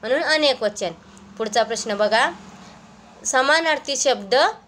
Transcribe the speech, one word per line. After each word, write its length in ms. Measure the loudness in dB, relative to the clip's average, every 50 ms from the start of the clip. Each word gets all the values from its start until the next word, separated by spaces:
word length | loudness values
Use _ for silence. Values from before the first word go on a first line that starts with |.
म्हणून 220 | -2 0 -2 0 2
अनेक 400 | 0 0 2 2 0 0 0 -2
वचन. 280 | -4 -4 -4 -8 -8 -8 -10 -20 -20 -20 -20 -20 -20 -10 -8
पुढचा 260 | -8 -2 0 0 0
प्रश्न 340 | 0 -2 -8 -6 -6 -2 -2
बघा, 340 | 0 2 2 2 2 0 -2 -6 -18 -20 -20 -20 -20 -20 -20 -20 -20 -20 -20 -20 -20 -20 -20 -12 -8
समानार्थी 720 | -2 0 0 2 4 2 2 2 0 -2 -2 -2 -6 -6 -2
शब्द 380 | 0 0 0 0 0 0 2 4 4 2 0 -4 -16